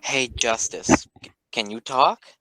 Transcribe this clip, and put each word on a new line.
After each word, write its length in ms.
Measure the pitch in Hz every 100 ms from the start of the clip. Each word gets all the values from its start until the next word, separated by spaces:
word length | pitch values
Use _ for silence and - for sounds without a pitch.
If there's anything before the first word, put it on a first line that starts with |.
Hey, 280 | - 143 127
Justice, 760 | - 123 113 - 85 87 - - _
c-, 100 | - _ _
can 180 | - 104
you 120 | 107
talk? 420 | - 131 147 226 _ _